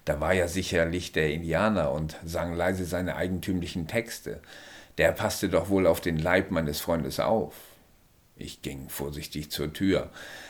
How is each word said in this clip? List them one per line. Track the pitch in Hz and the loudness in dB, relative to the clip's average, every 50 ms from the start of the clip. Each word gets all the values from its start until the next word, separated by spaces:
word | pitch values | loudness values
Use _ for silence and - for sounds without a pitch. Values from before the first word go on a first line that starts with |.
| - | -4
da | - 73 73 | -2 0 0
war | 76 85 95 | 2 2 4
ja | 92 85 | 4 2
sicherlich | 82 85 92 90 - 92 85 82 82 85 90 90 - | 2 0 -2 -2 0 2 2 2 2 0 -2 -4 -2
der | - 82 78 76 73 | 0 0 2 2 0
Indianer | 82 82 80 78 87 104 110 107 92 78 69 | -2 -2 0 2 2 2 2 2 2 2 0
und | 65 78 78 76 - - - | 0 -2 -4 -6 -6 -10 -10
sang | 82 85 82 82 87 85 | -6 -4 -4 -4 -2 -2
leise | 85 85 92 95 92 90 | 0 0 0 0 0 -2
seine | 82 90 87 90 87 67 | -2 -2 -2 -2 -2 -2
eigentümlichen | 76 92 90 92 85 - - 92 90 85 85 - 92 80 | -2 -2 -2 -2 -2 -2 -2 -2 -2 -2 -4 -4 -6 -4
Texte. | - - 117 117 - - - - - 53 - - - - - - - - - - - - | -2 -2 -4 -4 -4 -8 -12 -10 -10 -10 -12 -14 -18 -20 -20 -20 -20 -20 -20 -20 -6 0
Der | - 78 85 | 4 4 4
passte | 87 - 107 101 - - 104 90 | 4 4 0 -2 0 0 0 2
doch | 90 85 82 | 2 2 2
wohl | 92 98 95 92 | 4 4 6 6
auf | 85 82 - | 6 4 4
den | - 90 82 | 2 0 0
Leib | 78 80 87 90 98 95 - | 2 4 4 4 4 2 2
meines | 95 82 80 73 73 - | 0 0 0 0 -2 -2
Freundes | - 87 85 80 71 67 - - | -2 0 0 0 0 -2 -2 0
auf. | - 69 113 110 - - - - - - - - _ _ _ _ _ _ _ _ _ _ _ | 2 2 2 2 0 -2 -8 -16 -20 -20 -20 -20 _ _ _ _ _ _ _ _ _ _ _
Ich | - - - - - | -14 -12 -12 -12 -10
ging | - 69 69 67 69 73 | -10 -10 -8 -8 -10 -10
vorsichtig | - - 69 71 71 73 - - - 78 76 - | -8 -6 -6 -6 -6 -8 -8 -8 -6 -8 -6 -6
zur | - - 73 76 | -4 -4 -4 -4
Tür. | - - 95 95 92 67 - - - - - - - - - | -2 0 2 4 4 2 2 -2 -10 -16 -16 -16 -16 -16 -16